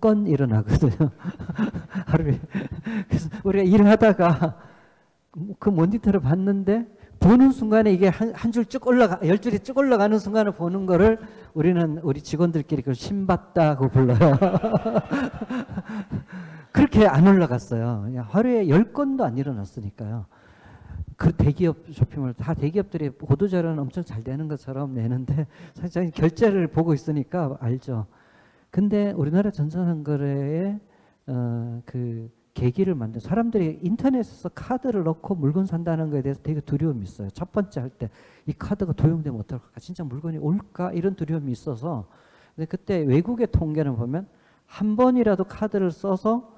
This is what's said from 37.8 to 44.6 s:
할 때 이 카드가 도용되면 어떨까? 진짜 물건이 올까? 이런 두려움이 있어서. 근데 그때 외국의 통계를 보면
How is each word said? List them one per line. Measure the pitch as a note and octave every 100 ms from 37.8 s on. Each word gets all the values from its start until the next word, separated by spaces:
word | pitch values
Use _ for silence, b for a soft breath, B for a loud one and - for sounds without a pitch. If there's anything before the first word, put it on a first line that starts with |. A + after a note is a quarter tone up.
할 | B2+
때 | - A2+ b b b b
이 |
카드가 | - - G3+ F#3
도용되면 | - D#3 E3 D3 A#2
어떨까? | - B2+ - -
진짜 | - F#3
물건이 | D3+ C3 E3 D#3
올까? | D3+ G3 - - F3+
이런 | E3+ F#3+
두려움이 | F#3+ D3+ D#3+ C#3
있어서. | A#2+ E3 A#2 D3+ C3+ F#2 b b b b b
근데 | D#3+
그때 | F#3 - F#3
외국의 | C#3+ C3+ F3 A#3+ A3+
통계를 | - D#3 D3+ D3
보면 | A#2 A#2+ D3+ G3+ b b b